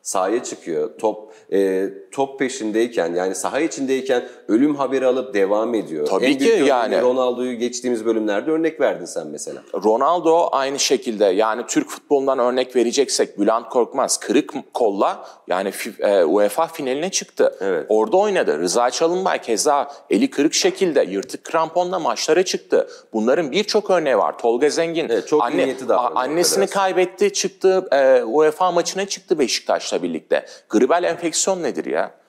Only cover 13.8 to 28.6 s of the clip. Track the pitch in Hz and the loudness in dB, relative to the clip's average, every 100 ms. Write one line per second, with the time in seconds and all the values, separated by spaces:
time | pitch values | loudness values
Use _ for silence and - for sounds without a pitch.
13.8 | 113 135 104 - - 113 147 135 - - | 0 0 -2 -2 0 0 0 -10 -10 0
14.8 | 117 - 151 190 - - - 90 98 95 | 0 2 0 -2 -12 -20 -4 -2 -2 -6
15.8 | 120 101 104 101 80 98 104 - 165 - | -12 -4 2 4 4 4 2 0 -4 -4
16.8 | 135 135 180 - - - - - 98 87 | -6 -4 -4 -6 -8 0 0 0 -2 -2
17.8 | 65 110 110 185 214 185 101 76 87 117 | 0 0 2 2 2 0 0 0 0 0
18.8 | 120 - 165 180 185 151 - 107 147 143 | 0 2 0 0 -2 -2 -2 0 2 0
19.8 | 127 - _ 98 127 - 220 - - - | -2 -10 _ 0 0 2 0 2 0 0
20.8 | 190 131 87 98 92 - - 170 160 165 | 0 2 0 -2 -6 -12 -4 -2 0 0
21.8 | 180 185 139 107 - 160 185 185 - 123 | -2 -2 -4 -4 2 2 2 -2 0 0
22.8 | 117 - _ 110 107 147 156 156 214 214 | 0 -6 _ 0 2 2 2 -2 0 -2
23.8 | 202 185 151 113 80 - 120 120 147 135 | 2 0 4 2 2 0 0 2 2 2
24.8 | 165 165 139 113 - 151 120 160 135 131 | -2 -2 -2 -2 0 0 2 0 -2 -4
25.8 | 123 113 123 117 127 160 165 196 196 196 | 0 2 2 -2 -2 0 0 0 0 0
26.8 | 190 180 180 - 202 196 185 - 190 190 | 0 0 -2 0 -2 0 -6 0 2 2
27.8 | 185 139 135 127 117 139 156 151 | 2 2 6 4 4 2 2 2